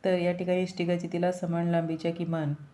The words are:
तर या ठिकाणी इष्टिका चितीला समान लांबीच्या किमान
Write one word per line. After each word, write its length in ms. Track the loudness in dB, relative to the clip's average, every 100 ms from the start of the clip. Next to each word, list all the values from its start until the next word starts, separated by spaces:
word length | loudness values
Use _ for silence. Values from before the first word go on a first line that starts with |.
तर 140 | 2 2
या 140 | 2
ठिकाणी 300 | 0 0 0
इष्टिका 340 | 0 -2 0 0
चितीला 320 | 0 0 0
समान 380 | 0 -2 0 2
लांबीच्या 420 | 2 0 -2 -2
किमान 400 | -2 -2 -2 -2 -4 -8